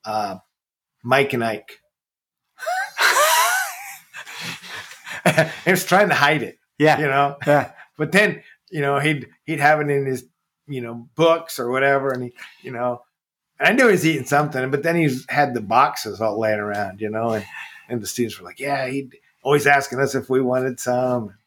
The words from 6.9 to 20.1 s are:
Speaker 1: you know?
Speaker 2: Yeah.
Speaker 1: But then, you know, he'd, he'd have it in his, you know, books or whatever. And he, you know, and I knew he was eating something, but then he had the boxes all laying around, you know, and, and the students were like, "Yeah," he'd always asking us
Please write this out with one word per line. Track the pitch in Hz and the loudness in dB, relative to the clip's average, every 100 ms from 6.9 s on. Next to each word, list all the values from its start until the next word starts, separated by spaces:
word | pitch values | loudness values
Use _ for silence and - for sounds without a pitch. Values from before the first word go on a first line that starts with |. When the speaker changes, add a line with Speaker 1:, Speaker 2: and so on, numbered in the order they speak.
| 143 | 4
Speaker 1:
you | 147 | 2
know? | 139 143 139 - | 2 0 0 2
Speaker 2:
Yeah. | 147 - - - - | 2 0 -12 -20 -8
Speaker 1:
But | 147 | 0
then, | 185 208 - - _ _ | 2 2 -2 -14 _ _
you | 160 | -4
know, | 139 139 | -2 0
he'd, | 147 147 117 _ | 0 -2 -6 _
he'd | - 156 | -8 0
have | 143 151 | 4 4
it | 147 | 2
in | 143 135 | 0 0
his, | 127 - _ _ _ _ | -4 -8 _ _ _ _
you | 135 | -10
know, | 117 117 120 | -8 -12 -14
books | - 165 165 165 - | 0 2 2 -2 -6
or | 120 | -2
whatever. | 127 135 139 135 | 0 2 2 0
And | 127 | -4
he, | 123 - - _ | -8 -12 -20 _
you | - | -14
know, | 120 123 120 _ _ _ _ _ _ | -6 -4 -6 _ _ _ _ _ _
and | 165 | 2
I | |
knew | 247 247 | 6 4
he | |
was | 180 156 | 4 2
eating | 147 127 | 0 0
something, | 143 147 131 131 | 0 2 -2 -2
but | 139 | -2
then | 160 170 | 0 0
he | 160 127 - | 0 -2 -4
had | 151 139 | 0 0
the | 120 | -2
boxes | 101 113 147 - 107 95 | 0 2 2 0 -10 -4
all | 110 104 | -4 0
laying | 110 107 | -2 -2
around, | 104 104 101 98 | -2 -4 -6 -6
you | 107 | -6
know, | 110 117 | -4 -2
and, | 110 101 - - - _ | -4 -6 -16 -18 -20 _
and | 120 | -8
the | 101 | -8
students | - 117 - | -4 -6 -6
were | |
like, | 87 - | -18 -10
"Yeah," | 139 139 131 | -6 -4 -4
he'd | 139 135 _ _ _ | -6 -8 _ _ _
always | 135 147 143 | 0 2 6
asking | 143 135 127 | 4 2 -2
us | 135 | 0